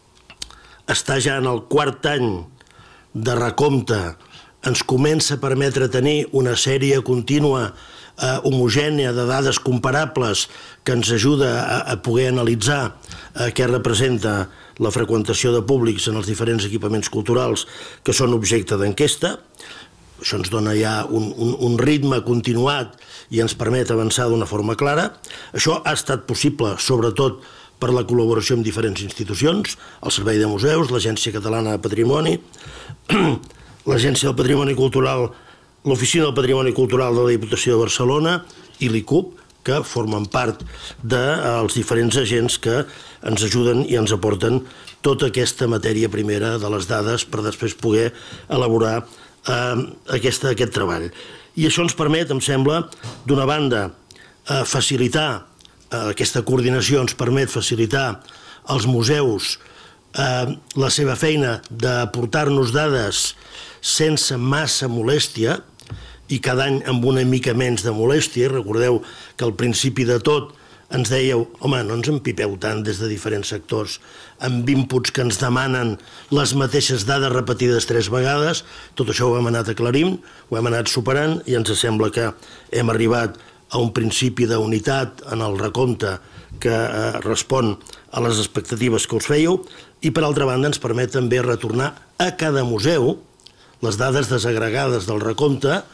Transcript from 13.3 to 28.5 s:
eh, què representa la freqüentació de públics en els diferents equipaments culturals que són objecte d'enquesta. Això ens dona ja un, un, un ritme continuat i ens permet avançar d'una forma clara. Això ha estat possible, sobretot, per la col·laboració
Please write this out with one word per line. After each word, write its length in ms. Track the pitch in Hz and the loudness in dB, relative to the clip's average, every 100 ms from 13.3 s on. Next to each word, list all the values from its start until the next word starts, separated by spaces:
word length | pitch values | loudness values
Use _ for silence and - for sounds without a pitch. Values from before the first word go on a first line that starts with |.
eh, 160 | - 120 123 | -4 -2 0
què 120 | 123 | 2
representa 800 | 123 120 110 131 120 107 101 90 - - - | 2 2 2 2 2 0 -2 -4 -10 -14 -4
la 100 | 113 | -2
freqüentació 600 | 113 113 113 104 107 127 120 | 0 0 0 0 0 2 2
de 80 | 98 | 2
públics 420 | 135 117 98 - | 2 2 0 -2
en 100 | 107 | -2
els 100 | 101 | -2
diferents 360 | 104 117 113 101 | -2 0 0 -2
equipaments 420 | 104 104 110 - | -2 -2 -2 -2
culturals 560 | 110 107 120 123 110 - - - - | -4 0 2 2 -2 -6 -14 -18 -8
que 100 | - | -2
són 220 | 123 123 120 | 2 2 2
objecte 400 | 104 113 95 104 | 2 0 0 0
d'enquesta. 600 | 101 - 147 - 175 - - - - - - - - - | 0 2 0 0 -4 -6 -14 -20 -20 -20 -20 -20 -20 -10
Això 160 | - 104 | -4 -4
ens 140 | 92 | -2
dona 220 | 113 107 107 | -2 0 2
ja 240 | 110 107 110 | 0 -2 -2
un, 220 | 113 107 | -2 -2
un, 220 | - 117 - 120 | -2 -2 0 0
un 140 | 117 | 2
ritme 380 | - 147 139 127 123 | 2 2 2 0 0
continuat 680 | 120 117 117 131 143 117 - - - - | 0 0 0 0 0 -6 -12 -20 -20 -6
i 80 | 110 | 0
ens 140 | 113 - | 0 0
permet 320 | 110 127 123 | 0 0 2
avançar 380 | 113 110 117 120 | 2 2 0 2
d'una 160 | 113 98 | 0 0
forma 280 | 104 104 110 | -2 -2 0
clara. 300 | 143 151 196 - - - - - | 0 0 -2 -6 -18 -18 -8 -2
Això 220 | 151 165 | 0 0
ha 140 | 165 151 | 0 -4
estat 300 | - 135 - | -2 -4 -4
possible, 460 | 117 147 143 110 95 | 0 0 0 -2 -2
sobretot, 640 | - 127 113 113 135 131 - - - - | 0 2 2 2 0 0 -14 -20 -18 -6
per 80 | 123 | 0
la 140 | 127 110 | 0 2
col·laboració 540 | 120 113 113 101 | 2 4 2 2